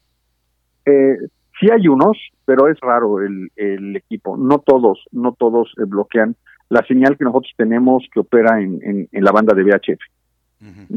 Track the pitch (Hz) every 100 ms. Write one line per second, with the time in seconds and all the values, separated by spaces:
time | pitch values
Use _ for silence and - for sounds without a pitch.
0 | _ _ _ _ _ _ _ _ 143 143
1 | 135 120 - _ _ - 202 233 175 135
2 | 180 214 - _ - 131 143 156 127 120
3 | 113 98 101 95 92 - 101 98 101 98
4 | - 107 98 - 131 143 - 131 117 98
5 | _ 120 123 120 117 117 110 - 101 98
6 | - 117 110 - _ _ _ 120 - 131
7 | 135 139 127 127 - - 113 117 127 131
8 | - 110 98 120 113 110 95 90 107 101
9 | - 107 98 104 110 98 98 98 - 82
10 | - _ _ _ _ _ 104 95 98